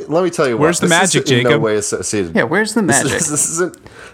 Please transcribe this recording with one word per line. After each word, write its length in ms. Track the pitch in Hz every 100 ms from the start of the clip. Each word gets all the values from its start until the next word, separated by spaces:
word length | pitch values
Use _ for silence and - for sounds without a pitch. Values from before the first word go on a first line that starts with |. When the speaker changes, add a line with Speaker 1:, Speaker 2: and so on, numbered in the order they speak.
| 180
Speaker 1:
let 160 | 156
me 60 | 185
tell 180 | 170 143
you 80 | 113
what. 60 |
Speaker 2:
Where's 180 | 151 175
the 80 | 180
Speaker 1:
This 100 | 170
Speaker 2:
magic, 260 | 185 135 104
Speaker 1:
is 60 |
in 120 | 123
no 60 | 123
Speaker 2:
Jacob? 120 | 143
Speaker 1:
way 140 | 110 107
associated. 580 | 101 110 95 107 87
Speaker 3:
Yeah, 100 | 82
where's 300 | 113 175 214
the 80 | 233
Speaker 1:
This 220 | 185 139
Speaker 3:
magic? 160 | 123 -
Speaker 1:
is, 100 | 165
this 200 | 147 -
isn't, 260 | 165 180 - - - -